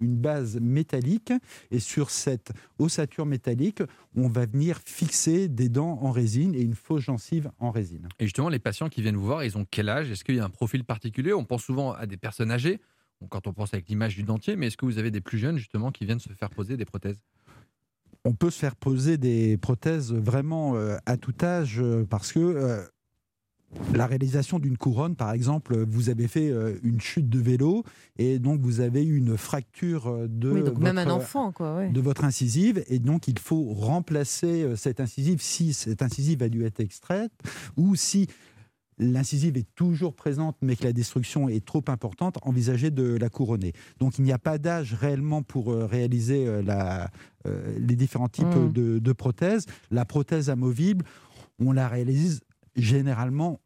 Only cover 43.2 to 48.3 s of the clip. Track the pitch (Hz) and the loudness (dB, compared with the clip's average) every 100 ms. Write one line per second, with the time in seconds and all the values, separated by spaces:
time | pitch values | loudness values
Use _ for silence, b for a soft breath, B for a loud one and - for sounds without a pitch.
43.2 | 117 - 120 113 95 B B - 131 127 | 0 0 -2 0 -2 B B -2 0 2
44.2 | 135 127 160 156 160 170 127 107 143 139 | 2 2 0 0 0 -2 -2 -2 0 0
45.2 | 151 151 - 135 113 113 110 123 123 120 | 0 -2 -2 -4 -2 0 0 0 2 2
46.2 | 113 139 123 104 98 98 92 92 90 B | 2 0 0 0 0 0 0 -2 -6 B
47.2 | B _ - 98 101 107 120 120 135 120 | B _ -6 -4 -4 -2 2 2 2 0
48.2 | 123 | -2